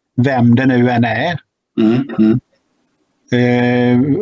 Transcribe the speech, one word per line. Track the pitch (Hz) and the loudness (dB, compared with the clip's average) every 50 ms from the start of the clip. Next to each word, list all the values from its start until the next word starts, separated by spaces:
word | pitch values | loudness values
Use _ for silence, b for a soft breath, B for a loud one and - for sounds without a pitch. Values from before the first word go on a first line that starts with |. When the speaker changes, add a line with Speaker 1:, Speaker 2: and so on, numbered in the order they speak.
| _ _ _ | _ _ _
Speaker 1:
vem | - 120 143 135 123 117 120 117 | -2 -2 -2 0 0 2 2 2
det | 123 131 | 2 2
nu | 131 127 120 120 123 | 0 2 2 0 0
än | 123 117 120 | 0 0 -2
är. | 117 110 113 120 120 170 - - _ _ _ _ _ _ - | -2 -2 -4 -4 -6 -6 -8 -12 _ _ _ _ _ _ -2
Speaker 2:
Mm, | 113 107 117 127 139 - - - | 0 0 0 0 -2 -4 -2 0
mm. | 110 110 113 127 - _ _ _ _ _ _ _ _ _ _ _ _ _ _ _ _ _ 123 | 0 0 0 0 -4 _ _ _ _ _ _ _ _ _ _ _ _ _ _ _ _ _ -2
Speaker 1:
Eh, | 123 123 123 123 123 123 123 123 123 123 123 123 123 131 147 135 180 | 0 0 0 0 0 0 0 0 0 0 0 0 0 0 0 -2 -2